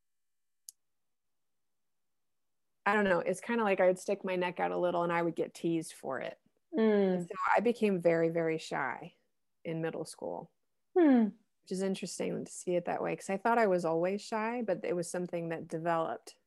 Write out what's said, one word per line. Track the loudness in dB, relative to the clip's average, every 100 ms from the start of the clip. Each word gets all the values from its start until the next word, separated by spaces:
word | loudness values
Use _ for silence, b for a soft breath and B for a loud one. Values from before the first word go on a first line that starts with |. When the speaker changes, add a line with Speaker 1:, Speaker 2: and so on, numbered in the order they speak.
| _ _ _ _ _ _ -20 _ _ _ _ _ _ _ _ _ _ _ _ _ _ _ _ _ _ _ _ _
Speaker 1:
I | 2
don't | 4
know, | 4 4
it's | 2 -2
kinda | -2 0
like | 2 4
I | 4
would | 4
stick | -2 -4
my | -2 -2
neck | -2 -2
out | -2
a | 0
little | 0 0
and | 0
I | 0
would | 0 -2
get | -6
teased | -4 -2 -2 -4
for | -10 -8 -8
it. | -8 -12 _ _ _
Speaker 2:
Mm. | 0 4 4 4
Speaker 1:
And | 2
so | -4 -6 2 2
I |
became | 2 2 0 2
very, | 2 4 2
very | 2 0 -2
shy | -4 -4 -4 -6 -12 _ _ _ _ _
in | -8 -4
middle | -4 -6 -10
school, | -10 -8 -8 -12 _ _ _ _ 4
Speaker 2:
Hmm. | 8 8 4 -2 _ _
Speaker 1:
which | -10
is | -4
interesting | -2 -2 -6 -6 -4 -4
to | -8
see | -10 -2
it | -2 -2
that | -4
way, | -2 -6
'cause | -6
I | -2
thought | 2 2
I | 4
was | 4
always | 2 0 0 -2
shy, | -4 -4 -4 -4
but | -2 -2
it | -2
was | -2 -2
something | -4 -4 -6 -6
that | -6 -6
developed | -4 0 0 0 -6 -12 -20